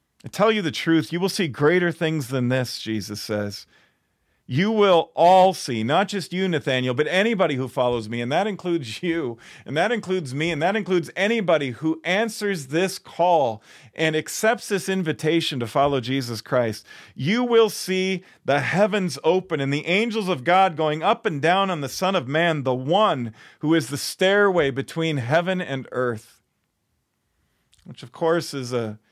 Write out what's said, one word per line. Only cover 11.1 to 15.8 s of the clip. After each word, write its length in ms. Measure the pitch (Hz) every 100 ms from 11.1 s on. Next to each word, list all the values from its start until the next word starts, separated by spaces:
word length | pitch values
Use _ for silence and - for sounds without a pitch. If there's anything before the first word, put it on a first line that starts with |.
| -
anybody 560 | 202 233 180 156 135
who 280 | 117 160 160
answers 640 | 165 190 226 - 208 180 131
this 300 | 156 185 -
call 640 | - - 175 165 127 107 - - 123
and 220 | - 160
accepts 540 | 156 156 - 220 214 -
this 200 | 196 -
invitation 680 | 190 160 - 156 165 156 139
to 80 | 113
follow 340 | 143